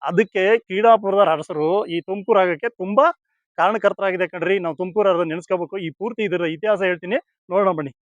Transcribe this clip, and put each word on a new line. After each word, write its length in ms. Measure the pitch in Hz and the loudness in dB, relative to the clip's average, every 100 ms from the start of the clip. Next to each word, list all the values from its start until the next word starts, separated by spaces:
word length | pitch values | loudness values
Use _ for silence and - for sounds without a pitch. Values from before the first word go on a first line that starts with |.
ಅದಕ್ಕೆ 560 | 147 175 208 196 190 226 | -2 0 0 0 2 2
ಕ್ರೀಡಾಪುರದ 760 | - 185 226 220 196 196 180 | 0 2 6 4 4 2 4
ಅರಸರು 540 | 156 156 156 156 196 214 | 2 -2 -2 0 0 -2
ಈ 140 | 170 | -6
ತುಮಕೂರು 400 | 190 202 196 208 | -6 -6 2 2
ಆಗಕ್ಕೆ 280 | 180 160 233 | 2 0 -6
ತುಂಬಾ 440 | - 185 208 320 - _ _ _ - | -8 -2 2 2 0 _ _ _ -2
ಕಾರಣಕರ್ತರಾಗಿದೆ 720 | 180 190 202 196 196 180 185 | 0 2 0 0 -2 -2 -4
ಕಣ್ರಿ. 300 | 180 170 196 | -4 -2 0
ನಾವು 180 | 170 151 | -2 -6
ತುಮಕೂರು 320 | 185 208 202 | -4 0 2
ಅರಸರು 160 | 175 | 2
ನೆನ್ಸ್ಕೋಬೇಕು. 540 | 165 170 - 180 170 196 | 0 -4 -4 -4 -4 -8
ಈ 120 | 165 | -10
ಪೂರ್ತಿ 320 | - 214 226 | -8 -8 -6
ಇದರ 220 | 208 175 | -4 -2
ಇತಿಹಾಸ 380 | 170 160 214 196 | -4 -4 -2 0
ಹೇಳ್ತೀನಿ, 340 | 185 180 180 262 - _ - | -2 -4 -4 -6 -6 _ -4
ನೋಡೋಣ 260 | 185 190 156 | 0 0 0
ಬನ್ನಿ. 160 | 139 - | -6 -12